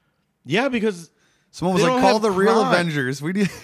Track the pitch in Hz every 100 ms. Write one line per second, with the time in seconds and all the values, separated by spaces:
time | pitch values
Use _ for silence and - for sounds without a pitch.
0 | _ _ _ _ 123 170 277 247 214 180
1 | 165 _ _ _ _ - 170 180 - 254
2 | 196 214 214 185 202 226 - 180 175 147
3 | 127 135 147 190 190 -